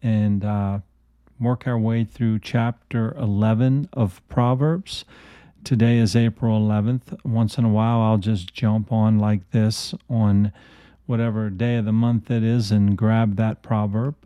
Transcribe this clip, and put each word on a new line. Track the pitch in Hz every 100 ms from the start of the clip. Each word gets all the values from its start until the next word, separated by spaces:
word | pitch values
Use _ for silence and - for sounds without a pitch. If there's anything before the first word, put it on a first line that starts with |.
and, | 113 110 107 101 104
uh, | 104 98 98 - _ _ _ _ -
work | 131 123 131
our | 117
way | 110 113
through | 110 - 117 110
chapter | - 117 117 - - 117 110 -
eleven | 110 101 107 110 131 135 -
of | - 104 - -
Proverbs. | - 120 127 147 170 - - - - - - - _
Today | - 123 117 120
is | 110 117
April | 117 110 113 110
eleventh. | 107 107 107 127 - -
Once | - 113 113 -
in | 117
a |
while, | 107 113 117
I'll | 110 110
just | 98 104 90
jump | - 113 110 101
on | 110 110 107
like | 104 104 -
this | 113 110 - - - -
on | 117 107 101 101 - - - - _ -
whatever | 117 117 107 107
day | 92 - 120
of | 107
the |
month | 110 117 117 -
it | 117
is | 113 120 104
and | 104 101 98
grab | 110 113 113 101
that | 110 107
proverb. | - 110 104 107 131 151